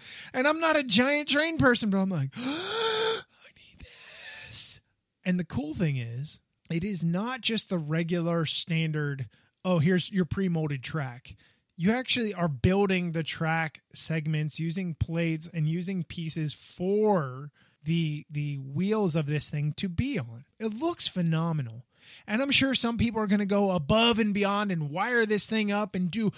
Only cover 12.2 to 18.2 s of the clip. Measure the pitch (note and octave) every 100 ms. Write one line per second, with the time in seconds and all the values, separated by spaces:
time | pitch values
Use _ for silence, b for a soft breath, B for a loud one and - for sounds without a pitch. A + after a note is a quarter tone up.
12.2 | G#3+ F#3 E3+ B2+ F#3 F#3+ G3+ F#3 F3 D#3+
13.2 | D3+ - D#3+ E3 D#3+ - _ - - D#3+
14.2 | D3+ D#3 D#3 - E3 E3+ F3+ - - E3
15.2 | E3 D#3+ E3+ E3+ D#3 E3+ F3 F#3+ - -
16.2 | D#3+ D#3+ D3+ - - - F#3 G#3 G#3+ F#3+
17.2 | C3+ B2+ D3 b b b D3+ E3+ D#3 D3